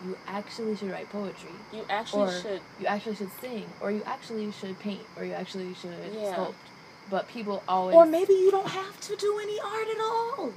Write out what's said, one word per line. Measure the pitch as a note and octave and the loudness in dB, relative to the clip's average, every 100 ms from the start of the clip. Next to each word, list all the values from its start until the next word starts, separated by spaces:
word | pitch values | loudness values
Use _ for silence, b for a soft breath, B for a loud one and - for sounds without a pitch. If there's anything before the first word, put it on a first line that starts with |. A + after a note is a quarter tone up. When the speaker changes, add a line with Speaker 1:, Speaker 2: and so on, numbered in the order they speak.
Speaker 1:
you | F3+ F#3 - | -8 -8 -6
actually | G3 G#3 - A3 G#3 | -6 -6 -4 -2 -2
should | G3 | -2
write | E3+ - | -6 -6
poetry." | G3+ G3 E3 - F#3 G#3+ | -6 -6 -8 -14 -16 -12
Speaker 2:
You | G#3+ G#3+ | -12 -2
actually | G3+ A3+ G#3 G3 F3+ | -2 0 2 2 0
Speaker 1:
Or | |
Speaker 2:
should. | F3+ F#3 - - | -4 -6 -8 -4
Speaker 1:
you | G3 | -2
actually | G3+ A3+ G#3 | 0 -2 -6
should | G3 - | -6 -8
sing, | B3+ A#3 F3 E3+ | -8 -6 -8 -6
or | G3 | -4
you | G#3 G3+ | -2 -2
actually | C4 - A3+ G#3+ | -6 -4 -4 -4
should | G3+ G3 F#3 | -6 -8 -6
paint, | G#3 G3 - - | -6 -6 -10 -8
or | F3+ | -6
you | |
actually | F3 F#3 F#3+ F#3 F3+ | -6 -6 -6 -6 -8
should | F3+ E3+ F3+ | -10 -8 -8
Speaker 2:
Yeah. | G#3+ G#3 F3+ | -4 -2 0
Speaker 1:
sculpt. | F#3 - - - - - - | -2 -4 -16 -20 -20 -20 -2
But | F#3+ - | -2 -2
people | A#3+ G#3 G3 - | -6 -4 -4 2
always | F#3 F#3 E4 | 2 10 10
Speaker 2:
Or | E4 | 12
maybe | D#4+ G4 | 8 6
you | F#4+ F#4 | 8 8
don't | F#4+ G4+ | 6 2
have | F#4 F#4+ - | -4 -6 -10
to | - G#4 | -8 -2
do | G4+ G#4 | 0 0
any | G#4 G#4 | -2 -4
art | G4+ A4 A4 | -4 -4 -2
at | A4 | 0
all. | A4 A4+ A#4 C5+ D#4 | 0 0 0 -2 -4